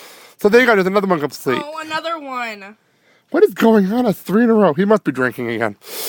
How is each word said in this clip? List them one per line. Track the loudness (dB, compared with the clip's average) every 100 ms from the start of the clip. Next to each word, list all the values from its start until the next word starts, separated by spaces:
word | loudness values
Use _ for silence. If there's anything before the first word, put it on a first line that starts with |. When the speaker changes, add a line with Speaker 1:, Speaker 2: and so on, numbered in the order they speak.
| -20 -20 -20 _
Speaker 1:
So | 2
there | 4
you | 6
go, |
there's | 2 2
another | 0 0
one | -2
complete. | -2 -6 -4 -4
Speaker 2:
Oh, | -6 -12
another | -8 -8 -8 -10
one. | -10 -10 -10 -12 -18 -20 _ _ _ _ _
Speaker 1:
What | 2
is | 2
going | 4 4 4 2
on? | 0
That's | -2 -4
three | -2 2
in | 4
a |
row. | 4 2
He | 2
must | 2 2
be | 0
drinking | -2 -4 -4 -6
again. | -4 -4 -6 -14 -12